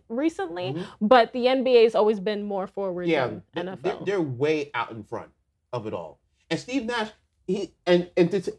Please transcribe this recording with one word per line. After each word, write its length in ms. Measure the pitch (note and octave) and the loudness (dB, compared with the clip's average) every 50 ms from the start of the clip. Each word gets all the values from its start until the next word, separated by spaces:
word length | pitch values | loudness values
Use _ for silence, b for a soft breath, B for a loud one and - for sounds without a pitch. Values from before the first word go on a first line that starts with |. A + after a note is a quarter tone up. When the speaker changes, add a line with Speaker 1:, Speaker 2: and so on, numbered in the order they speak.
| _ - | _ -8
Speaker 1:
recently, 640 | A3+ B3 D4+ E4 - - F#4+ E4 - F3+ F3+ F#3 D3+ | -4 -2 -2 -2 -2 -4 -8 -8 -6 -6 -6 -6 -6
Speaker 2:
Mm-hmm. 340 | E3+ F#3+ - - - G#3 | -6 -8 -10 -6 0 4
Speaker 1:
but 260 | G3+ C4 B3 A3+ - - | 6 6 6 6 4 0
the 140 | B3+ A#3 | 0 0
N 160 | B3 C4 C4+ A#3 | 2 2 2 4
B 140 | C4 B3 | 6 6
A 60 | A#3 A3 | 8 6
has 120 | A#3 - | 6 6
always 240 | F3 G#3+ G#3+ A3+ G3+ | 4 2 2 2 0
been 240 | F3+ G#3+ G#3+ G#3 G#3 | -2 -4 -4 -4 -4
more 240 | G#3 G3 F#3+ F#3+ | -6 -6 -6 -6
forward 400 | - _ G3 G3 F#3+ F3 F3+ F3+ | -6 _ -6 -6 -4 -4 -4 -2
Speaker 2:
Yeah, 200 | E3+ D#3+ C#3+ B2+ | 0 2 2 0
Speaker 1:
than 160 | A#2 A2 G#2 - _ - | -2 -4 -8 -14 _ -8
Speaker 2:
they, 80 | E3 | -8
Speaker 1:
N 80 | F3 F#3 | -8 -8
F 100 | F#3+ C#3 C3 | -8 -6 -4
L. 120 | F3+ - - D3 | -4 -4 -4 -4
Speaker 2:
they're, 20 | F3 G3+ | -4 -2
they're 40 | F#3+ | -2
way 480 | E3 C#3 B2 A#2 C#3+ D3+ D#3+ D3+ C#3+ C#3+ - | -2 -4 -4 -2 0 0 0 0 -4 -4 -4
out 160 | A#2+ - - | -6 -6 -6
in 120 | A2+ A2+ G2+ | -8 -14 -12
front 280 | - A#2 G2+ E2+ - _ _ _ _ _ _ _ _ - | -12 -12 -12 -12 -14 _ _ _ _ _ _ _ _ -8
of 140 | A#2+ G#2 | -8 -6
it 60 | A2 G2+ | -6 -8
all. 260 | F#2 E2 D2+ - _ _ _ _ _ _ - | -8 -8 -12 -16 _ _ _ _ _ _ -6
And 100 | E3 D#3+ | -6 -6
Steve 260 | - - B3+ C#4 A3 | -4 -4 -4 -4 -4
Nash, 240 | A3+ A#3+ A#3 G#3+ G#3+ - _ _ _ _ _ _ | -4 -4 -4 -4 -6 -10 _ _ _ _ _ _
he, 260 | - F#3 G#3 F#3+ - _ _ - | -4 -4 -4 -4 -8 _ _ 2
and, 240 | F3+ F3+ F3 F3 - - | 2 2 2 2 2 2
and, 120 | F#3 F3 E3+ | 2 2 2
this, 200 | G3+ G3 F#3 - - | 2 -2 -4 -4 -2